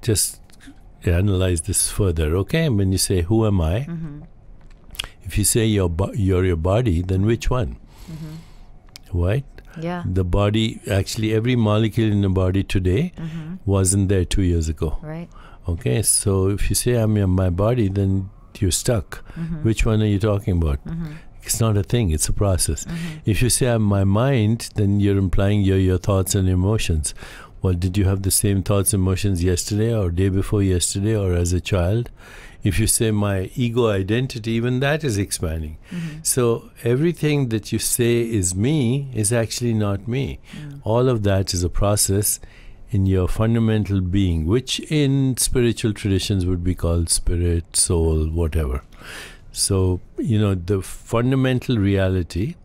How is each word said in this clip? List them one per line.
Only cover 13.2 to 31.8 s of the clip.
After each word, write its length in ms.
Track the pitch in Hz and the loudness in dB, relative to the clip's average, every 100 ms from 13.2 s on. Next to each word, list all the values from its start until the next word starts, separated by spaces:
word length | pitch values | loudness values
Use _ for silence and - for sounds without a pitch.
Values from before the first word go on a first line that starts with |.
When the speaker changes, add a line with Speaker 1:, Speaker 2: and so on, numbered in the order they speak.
| 165 165 156 185 - | -10 -10 -10 -8 -2
Speaker 1:
wasn't 440 | 98 95 190 95 | 2 2 2 2
there 160 | 98 87 | 2 2
two 160 | - | 2
years 260 | 92 87 78 | 2 2 0
ago. 280 | 80 80 - | -2 -4 -4
Speaker 2:
Right. 260 | 151 160 170 - - - - | -6 -12 -12 -18 -20 -14 -8
Speaker 1:
Okay, 340 | 82 123 120 | -4 -2 -2
so 440 | 101 - - 98 95 | 0 0 2 2 2
if 200 | 101 - | 2 0
you 60 | 107 | 0
say, 180 | - 123 | 0 2
"I'm 220 | 110 107 | 2 2
in 120 | 98 | 2
my 180 | 92 92 | 2 2
body," 380 | 85 104 127 101 | 2 0 2 0
then 400 | 98 98 98 95 - - - | 0 0 0 -4 -12 -20 -4
you're 120 | 95 | -2
stuck. 520 | - - 117 - - - | 0 0 -2 -2 -12 -14
Speaker 2:
Mm-hmm. 300 | - 165 165 | -10 -8 -2
Speaker 1:
Which 220 | 113 110 - | 0 2 2
one 160 | 107 | 4
are 40 | 107 | 2
you 140 | 101 | 2
talking 380 | 107 101 101 90 | 2 0 0 0
about? 220 | 80 71 - | 0 -2 -4
Speaker 2:
Mm-hmm. 280 | 165 165 156 - - | -8 -8 -12 -18 -20
Speaker 1:
It's 160 | - - | -8 0
not 160 | 113 101 | 2 2
a 60 | |
thing, 280 | 98 120 107 | 0 0 0
it's 180 | 80 - | 0 0
a 40 | |
process. 520 | - 101 90 - 76 - | 0 2 0 -2 -4 -6
Speaker 2:
Mm-hmm. 320 | 170 170 156 - | -8 -8 -6 -2
Speaker 1:
If 160 | 104 | 2
you 80 | 127 | 2
say, 180 | - 131 | 2 0
"I'm 140 | 117 | 2
my 220 | 104 101 | 2 2
mind," 680 | 98 98 131 135 104 117 - - | 2 2 2 2 2 0 -4 -2
then 240 | 101 101 | 0 2
you're 180 | 101 98 | 2 2
implying 440 | 95 - 98 104 | 2 2 2 2
you're 160 | 95 95 92 | 2 4 4
your 60 | 90 | 2
thoughts 380 | - 98 92 101 | 2 0 2 0
and 120 | 95 | 2
emotions. 680 | 92 92 110 - 82 76 - - - - - | 2 2 0 0 -2 -2 -8 -16 -18 -20 -4
Well, 120 | 95 | -2
did 240 | 87 92 92 | 0 0 0
you 80 | 95 | 0
have 160 | 98 | 0
the 100 | 95 | 0
same 300 | - 104 98 | 0 2 0
thoughts, 320 | 90 101 95 | 0 0 2
emotions 500 | 101 92 92 101 92 | 0 0 0 0 0
yesterday 480 | 87 87 - 104 110 | 0 0 -2 -2 0
or 180 | 113 92 | 0 -2
day 180 | 85 98 | 0 0
before 320 | 95 95 107 | 0 0 0
yesterday 540 | 98 90 - 101 101 110 | 2 2 0 -2 0 0
or 160 | 98 | 0
as 180 | 87 87 | 0 0
a 80 | 90 | -2
child? 520 | - 98 | 0 0